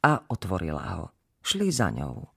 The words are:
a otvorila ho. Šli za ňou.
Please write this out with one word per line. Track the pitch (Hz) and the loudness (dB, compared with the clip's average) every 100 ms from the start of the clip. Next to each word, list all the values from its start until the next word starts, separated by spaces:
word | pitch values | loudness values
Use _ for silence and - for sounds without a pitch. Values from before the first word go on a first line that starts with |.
a | 143 151 - | 6 4 0
otvorila | 117 95 90 82 76 71 85 | -6 -2 -2 -2 -4 -6 -8
ho. | 82 _ _ _ - | -8 _ _ _ -4
Šli | 196 202 | 0 0
za | 139 101 | 2 2
ňou. | 57 71 62 - | 0 -6 -8 -14